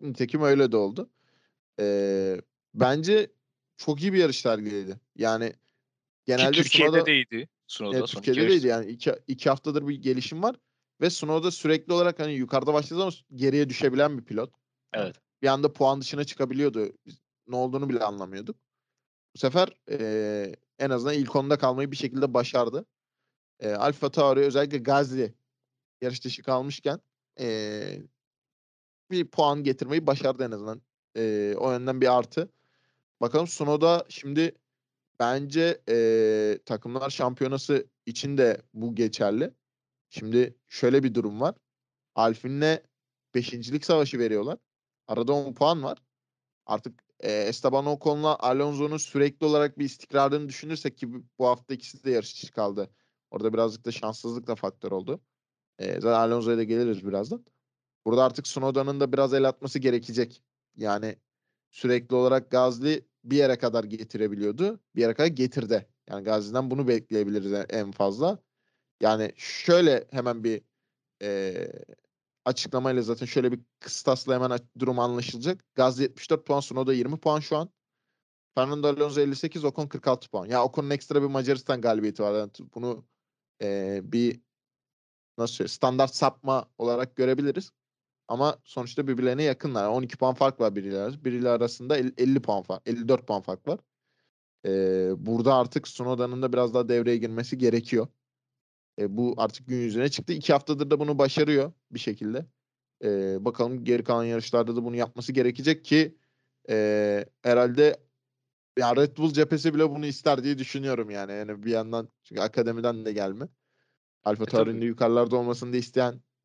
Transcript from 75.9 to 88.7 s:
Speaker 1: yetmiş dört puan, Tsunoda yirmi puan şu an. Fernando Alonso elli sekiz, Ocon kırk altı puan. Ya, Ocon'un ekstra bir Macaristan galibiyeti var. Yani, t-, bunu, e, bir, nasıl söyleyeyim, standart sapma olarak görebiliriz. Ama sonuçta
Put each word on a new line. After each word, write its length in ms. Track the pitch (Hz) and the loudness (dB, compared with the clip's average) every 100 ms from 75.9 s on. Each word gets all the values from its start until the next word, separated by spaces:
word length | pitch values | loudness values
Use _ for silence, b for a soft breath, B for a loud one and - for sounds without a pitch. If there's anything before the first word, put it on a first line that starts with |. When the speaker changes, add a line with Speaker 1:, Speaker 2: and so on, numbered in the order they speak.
| 127 | 2
Speaker 1:
yetmiş 280 | 139 - - | -2 -2 -2
dört 160 | 156 - | -2 0
puan, 140 | 143 | -2
Tsunoda 340 | 139 127 131 | -2 -4 0
yirmi 220 | 131 120 156 | 0 -2 -2
puan 240 | 156 151 | 0 0
şu 160 | 147 151 | 0 -4
an. 140 | 170 _ _ _ _ _ _ _ _ | -4 _ _ _ _ _ _ _ _
Fernando 340 | - 131 147 147 | -2 0 2 2
Alonso 320 | 143 147 143 | 2 2 2
elli 160 | 143 135 | 0 0
sekiz, 280 | 160 170 | -6 -2
Ocon 220 | 147 135 147 | -4 -2 -6
kırk 220 | 135 - | -4 0
altı 200 | 127 - | 0 -2
puan. 180 | 104 95 | -8 -2
Ya, 180 | 123 | 0
Ocon'un 260 | 120 156 143 | 0 0 -4
ekstra 320 | 143 - 143 | -4 0 0
bir 40 | 139 | 0
Macaristan 540 | 135 127 131 - 127 | 0 0 -2 -2 0
galibiyeti 420 | 117 110 107 104 | 2 2 0 -2
var. 160 | 104 107 | -2 -2
Yani, 140 | 104 | -4
t-, 120 | - - | -10 -18
bunu, 320 | 117 123 113 - _ _ _ _ - | -10 -8 -8 -12 _ _ _ _ -8
e, 380 | 104 101 95 101 | -6 -4 -4 -6
bir, 380 | 95 117 120 117 _ _ _ _ _ _ _ _ _ - | -4 0 0 -2 _ _ _ _ _ _ _ _ _ -6
nasıl 160 | 117 | -4
söyleyeyim, 140 | - 90 | -4 -8
standart 400 | - 131 127 135 | -2 0 2 2
sapma 560 | - 139 - 135 131 - - | 2 0 0 -2 -2 -2 -6
olarak 380 | 117 120 127 - | -2 -2 -2 0
görebiliriz. 560 | 131 131 143 139 196 _ _ _ _ _ - | 0 2 0 -2 -8 _ _ _ _ _ -8
Ama 300 | 117 147 - | -2 0 -2
sonuçta 420 | _ | _